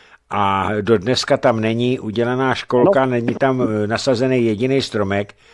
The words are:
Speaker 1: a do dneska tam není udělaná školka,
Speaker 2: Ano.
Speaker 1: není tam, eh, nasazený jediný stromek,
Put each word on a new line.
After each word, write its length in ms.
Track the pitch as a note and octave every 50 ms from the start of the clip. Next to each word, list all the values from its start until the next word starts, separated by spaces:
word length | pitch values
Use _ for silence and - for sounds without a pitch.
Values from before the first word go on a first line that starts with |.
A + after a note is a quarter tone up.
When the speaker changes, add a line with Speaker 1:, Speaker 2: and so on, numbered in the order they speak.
| - - - - _ -
Speaker 1:
a 380 | - G2+ G2+ G2 G2 G2 F#2+ F#2 G#2+ G#2+
do 180 | G2+ G2+ A2+ G2+
dneska 380 | F2+ A#2+ B2+ - - - C#3+
tam 240 | B2+ - C3 A#2 A2+
není 400 | A2 A2+ A2+ A#2 B2 B2 B2+ B2+
udělaná 540 | - A2 G2 A2+ A#2 B2 B2+ B2+ C3 C3 A#2+
školka, 480 | - - - - B2 B2 F3+ D3 C#3
Speaker 2:
Ano. 80 | C3+ C3
Speaker 1:
není 240 | B2 A#2+ A#2 A#2+ A2+
tam, 280 | - C#3 C3+ C3 B2+
eh, 240 | B2 A2 A2 G#2+ G#2
nasazený 580 | G2+ A2+ G#2+ - C#3 B2+ A2 C3 C3 C3 B2+ A#2
jediný 360 | A2+ G#2+ G2 B2 C3 C3+ C3+
stromek, 520 | - - - A2 G#2 G2 G2 G2+ G#2 - - _ _ _